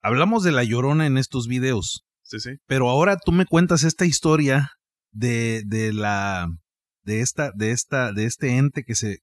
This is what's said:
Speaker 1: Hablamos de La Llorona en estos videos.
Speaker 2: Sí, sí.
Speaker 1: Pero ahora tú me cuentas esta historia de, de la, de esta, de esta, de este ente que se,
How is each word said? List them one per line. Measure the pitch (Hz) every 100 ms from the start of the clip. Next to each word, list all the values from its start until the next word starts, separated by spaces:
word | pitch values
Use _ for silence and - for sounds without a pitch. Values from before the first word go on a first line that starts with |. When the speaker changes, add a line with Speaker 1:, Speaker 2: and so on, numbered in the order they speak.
Speaker 1:
Hablamos | 107 123 180 226
de | 180
La | 139
Llorona | 120 117 135 151 156
en | 131
estos | 131 131 117
videos. | 127 131 117 90 - _ _
Speaker 2:
Sí, | _ 110
sí. | 120 139 _
Speaker 1:
Pero | 135 123
ahora | 131 185 196
tú | -
me | 175 185
cuentas | 165 175 170
esta | 160 - 180
historia | 143 160 156 143 135 139 - _ _ _
de, | 107 123 117 117 113 104
de | 110 110
la, | 107 104 101 101 92 85 82 _ _ _ _
de | - 107
esta, | 123 - 143 101
de | 107
esta, | 117 - 139 123
de | 101 110
este | - 139 123
ente | 139 147
que | 117 110
se, | 110 95